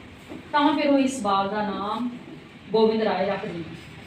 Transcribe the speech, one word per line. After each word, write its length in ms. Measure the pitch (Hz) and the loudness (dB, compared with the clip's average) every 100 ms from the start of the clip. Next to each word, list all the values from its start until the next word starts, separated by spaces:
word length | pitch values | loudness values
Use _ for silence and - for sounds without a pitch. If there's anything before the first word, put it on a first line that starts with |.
| - - - - - | -20 -20 -16 -16 -2
ਤਾਂ 240 | 294 285 294 | 2 4 4
ਫਿਰ 140 | 285 | 4
ਉਹ 80 | 277 | 4
ਇਸ 240 | 262 - | 4 0
ਬਾਲ 260 | 202 196 196 | 0 2 2
ਦਾ 140 | 208 | 0
ਨਾਮ 480 | 208 190 202 233 247 - - - - - - | -2 -4 -4 -4 -6 -8 -14 -18 -18 -20 -2
ਗੋਬਿੰਦ 300 | 214 220 220 | 4 4 4
ਰਾਏ 240 | 214 185 190 | 0 0 0
ਰੱਖ 200 | 190 - | -2 -4
ਦਿੰਦੇ। 160 | 170 160 165 - - | -8 -10 -12 -16 -18